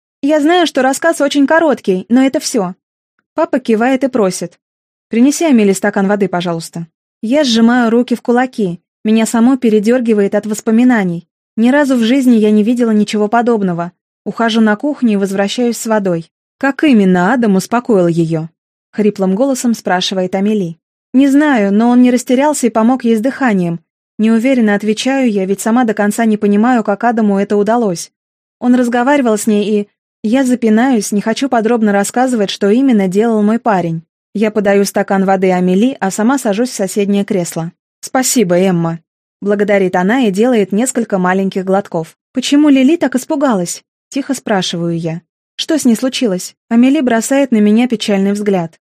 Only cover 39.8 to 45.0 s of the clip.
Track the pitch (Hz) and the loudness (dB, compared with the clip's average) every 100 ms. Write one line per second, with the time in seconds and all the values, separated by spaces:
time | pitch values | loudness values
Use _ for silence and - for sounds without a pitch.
39.8 | 185 185 190 247 233 185 240 240 190 202 | 0 0 0 0 0 0 0 0 0 -2
40.8 | 262 - 226 196 180 190 196 196 190 190 | -2 -4 -4 -2 0 -2 -2 -4 -2 -2
41.8 | 196 175 160 _ _ - 247 285 302 269 | -2 -6 -8 _ _ -8 -2 2 4 4
42.8 | 262 330 285 254 - 311 277 208 175 - | 2 2 0 -4 -4 -2 0 -2 -4 -10
43.8 | _ _ _ - - 262 - 202 180 175 | _ _ _ -8 -6 -6 -4 -4 -2 -4
44.8 | 170 170 | -4 -4